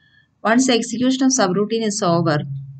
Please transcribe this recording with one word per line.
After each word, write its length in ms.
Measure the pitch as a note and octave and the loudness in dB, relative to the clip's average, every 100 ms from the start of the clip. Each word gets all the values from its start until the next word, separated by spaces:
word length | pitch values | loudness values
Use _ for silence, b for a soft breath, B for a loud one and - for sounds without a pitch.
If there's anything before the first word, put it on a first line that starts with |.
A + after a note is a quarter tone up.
| b b b b | b b b b
Once 260 | G#3 A#3+ C4 | 0 2 2
the 40 | |
execution 520 | A#3 - A#3 B3+ C4 | 0 -2 -2 0 2
of 80 | C4 | 2
subroutine 520 | C4 F#3+ F#3 G#3 A3+ | 2 0 0 0 -2
is 180 | A3 G#3 | -2 -2
over, 360 | F3+ E3+ E3 D3 C#3 - - - | 0 2 2 0 -2 -10 -12 -18